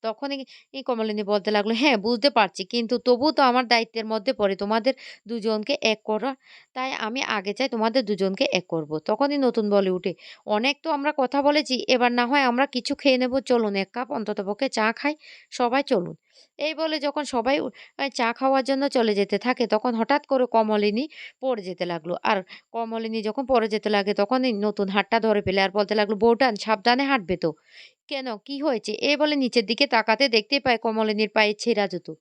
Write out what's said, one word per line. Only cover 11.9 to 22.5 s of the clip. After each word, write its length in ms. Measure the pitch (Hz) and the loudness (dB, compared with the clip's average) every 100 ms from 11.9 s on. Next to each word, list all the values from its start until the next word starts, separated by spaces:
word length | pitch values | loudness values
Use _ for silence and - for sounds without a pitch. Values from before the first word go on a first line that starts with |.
| 247 247 | 4 4
না 120 | 240 240 | 2 2
হয় 180 | 285 | 2
আমরা 220 | 262 240 277 | 2 2 0
কিছু 260 | 247 - 285 | 0 -4 0
খেয়ে 220 | 285 254 | 2 4
নেব, 160 | 254 262 | 2 -2
চলুন 320 | 254 240 220 196 | 2 2 2 -2
এক 140 | 190 | -4
কাপ 180 | 240 247 | -6 -6
অন্ততপক্ষে 560 | 269 208 214 190 208 269 | -6 -4 -4 -4 -4 -4
চা 180 | 233 214 | 0 -2
খাই, 220 | 226 285 302 - - _ | 0 -4 -6 -14 -20 _
সবাই 300 | - 247 254 | -2 0 0
চলুন।" 320 | 277 220 170 165 _ _ _ - | 0 0 -2 -12 _ _ _ -6
এই 160 | 294 | -6
বলে 220 | 294 320 311 | -2 -4 -2
যখন 260 | 285 302 277 | -4 -4 -4
সবাই 300 | 254 226 294 | -2 0 0
উ-, 100 | 262 - - - | -2 -10 -20 -8
আহ, 140 | 277 | -8
চা 180 | - 233 | -2 -2
খাওয়ার 320 | 233 269 269 | 0 2 2
জন্য 200 | 254 269 277 | 2 0 0
চলে 240 | 269 226 | 2 2
যেতে 220 | 202 202 202 | 2 0 0
থাকে, 260 | 240 254 226 | -2 -2 0
তখন 260 | 214 254 | 0 0
হঠাৎ 280 | 226 226 285 - | -2 0 0 0
করে 180 | 269 247 | 0 2
কমলিনী 560 | 226 214 214 208 208 302 - - _ | 2 2 2 2 0 -6 -10 -20 _
পড়ে 240 | 262 233 | -4 -4
যেতে 200 | 185 175 175 | -6 -6 -4
লাগলো। 280 | 170 156 175 | -4 -6 -4
আর 160 | - 208 - | 0 -2 -4